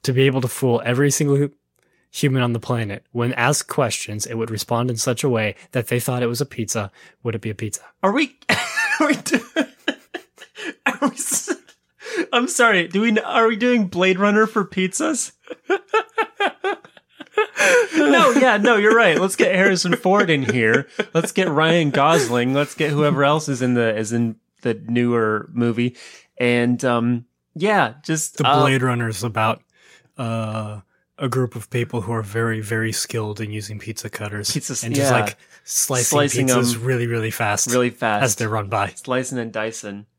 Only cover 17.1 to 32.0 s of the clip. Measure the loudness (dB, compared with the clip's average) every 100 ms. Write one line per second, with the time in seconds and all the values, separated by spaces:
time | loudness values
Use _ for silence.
17.1 | _ -4 -2 -2 2 4 4 4 2 4
18.1 | 6 6 6 4 4 4 4 4 6 4
19.1 | 4 0 2 2 4 2 2 0 0 2
20.1 | 2 4 2 2 2 4 2 0 -8 -2
21.1 | -2 -2 -2 0 2 4 4 2 2 4
22.1 | 4 2 0 0 0 -2 -2 0 2 2
23.1 | 4 2 2 -2 -2 0 2 2 0 -2
24.1 | -2 -2 -4 _ _ -4 -4 -2 0 2
25.1 | 2 0 -2 -4 -2 0 0 -2 -4 -20
26.1 | -20 _ -2 0 2 2 0 0 0 0
27.1 | -2 -4 _ _ -4 0 2 0 -4 -4
28.1 | -4 -4 -2 2 4 4 2 0 -2 -4
29.1 | -4 -4 0 -2 -2 _ _ _ _ _
30.1 | -10 -6 -4 -4 -6 -8 -12 _ _ _
31.1 | -8 -4 -2 -2 -4 -6 -4 -4 -6